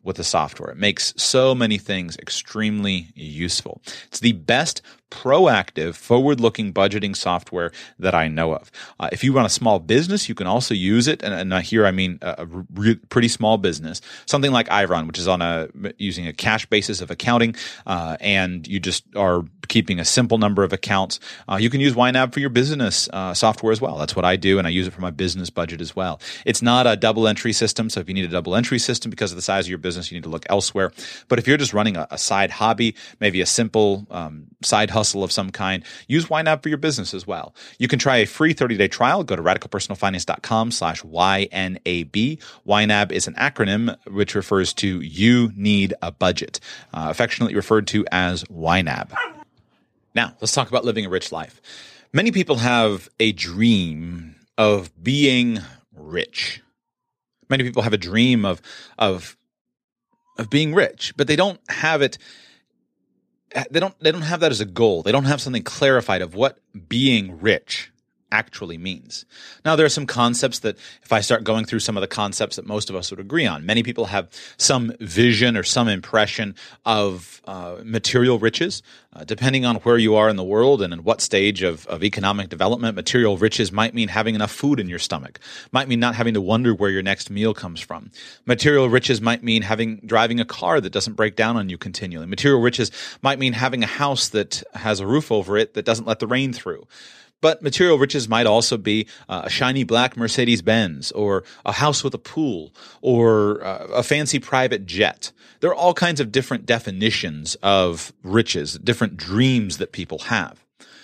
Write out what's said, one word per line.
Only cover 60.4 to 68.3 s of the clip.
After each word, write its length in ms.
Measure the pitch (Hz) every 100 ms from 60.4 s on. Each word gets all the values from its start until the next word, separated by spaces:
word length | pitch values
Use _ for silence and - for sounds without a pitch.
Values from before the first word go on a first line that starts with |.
| 113
being 240 | 143 151
rich, 400 | 180 - - - -
but 120 | 143
they 80 | 151
don't 240 | 196 175 -
have 340 | - 156 156
it, 160 | 139 - - - - _ _ _ _ _ _ _ _ _ _ 139 135
they 80 | 160
don't, 180 | 190 -
they 100 | 156
don't 120 | 165
have 180 | 156 170
that 100 | 160
as 100 | 107
a 40 |
goal. 400 | 98 90 113 85
They 80 | 95
don't 140 | 135 135
have 140 | 143
something 220 | 135 120
clarified 600 | - - 139 127 107 92
of 120 | 90
what 240 | 92 131 - _ 98 82
being 520 | 120 135 113 95 80
rich 520 | 104 90 - - - _ _ _ _